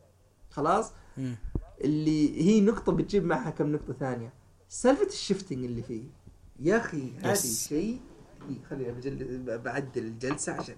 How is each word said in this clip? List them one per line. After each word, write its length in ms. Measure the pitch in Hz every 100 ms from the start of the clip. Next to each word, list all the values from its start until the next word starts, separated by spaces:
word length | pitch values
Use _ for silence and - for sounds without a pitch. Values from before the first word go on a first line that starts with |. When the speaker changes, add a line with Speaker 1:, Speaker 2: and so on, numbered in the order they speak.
| _ _ _ _ -
Speaker 1:
خلاص، 420 | - 147 196 220 - - -
Speaker 2:
مم. 180 | 131 117 - - - -
Speaker 1:
اللي 600 | 156 151 156 156 147 -
هي 200 | 175 220
نقطة 300 | 202 208 -
بتجيب 340 | 170 - 202 170
معها 240 | 156 160
كم 220 | 151 147
نقطة 220 | 147 -
ثانية، 400 | 123 135 120 117 - - - -
سالفة 360 | - 247 285 415
الشيفتنج 600 | - - 196 - 127 123
اللي 160 | 117
فيه. 220 | 113 113 131 - - - - -
يا 180 | 147 226
أخي، 340 | - 156 127 123
هذه 80 | 190
Speaker 2:
يس. 360 | 196 135 113 -
Speaker 1:
شيء، 320 | 147 208 254 - - - - 143 123 -
خليني 220 | 139 120
بجل-، 460 | 120 135 135 127 127
ب-، 260 | 123 113
بعدل 400 | 120 131 135 120
الجلسة 500 | 110 113 127 147 -
عشان 220 | 165 -